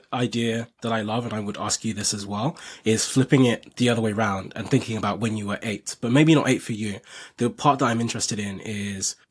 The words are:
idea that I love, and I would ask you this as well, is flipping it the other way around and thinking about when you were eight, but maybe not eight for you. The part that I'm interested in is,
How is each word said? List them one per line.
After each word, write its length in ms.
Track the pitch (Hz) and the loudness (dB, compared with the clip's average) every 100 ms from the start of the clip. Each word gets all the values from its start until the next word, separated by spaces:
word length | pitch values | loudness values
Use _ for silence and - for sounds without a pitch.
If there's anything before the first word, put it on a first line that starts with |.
| - | -2
idea 540 | 123 123 117 117 113 117 _ | -4 -2 0 -2 -2 -6 _
that 100 | 117 | -4
I 100 | 113 | -2
love, 240 | 107 117 120 | -2 -2 -4
and 80 | |
I 60 | 117 | -4
would 180 | 104 104 | -6 -6
ask 260 | 101 - | -4 -4
you 120 | 113 107 | -4 -4
this 180 | 95 | -4
as 140 | 107 98 | -4 -4
well, 280 | 104 131 - - - 110 | -2 -4 -4 -14 -4 2
is 180 | 110 | 2
flipping 420 | - 135 127 143 123 | 2 2 6 6 6
it 320 | 113 - - | 2 -4 0
the 120 | 123 | 2
other 120 | 113 | 2
way 100 | 110 | 0
around 420 | 104 107 95 92 - | 0 0 -2 -6 -8
and 140 | 104 | 0
thinking 260 | 131 113 110 | 0 2 -4
about 240 | 104 98 | -2 -2
when 180 | 113 107 | -2 -4
you 100 | 101 | -4
were 120 | 101 | -6
eight, 320 | 113 101 - - | -6 -6 -8 -6
but 100 | 117 | 2
maybe 240 | 135 156 151 | 6 6 6
not 120 | 127 | 4
eight 140 | 127 | 0
for 120 | - | -2
you. 260 | 107 107 98 - - - - | -6 -6 -8 -14 -20 -12 -2
The 120 | 120 | -2
part 300 | 117 147 135 | 2 2 4
that 60 | 131 | 2
I'm 140 | 113 | 0
interested 380 | 117 110 - 104 | -2 -4 -4 -4
in 220 | 101 95 | -6 -8
is, 560 | - 104 101 98 - - - | -8 -6 -6 -6 -6 -8 2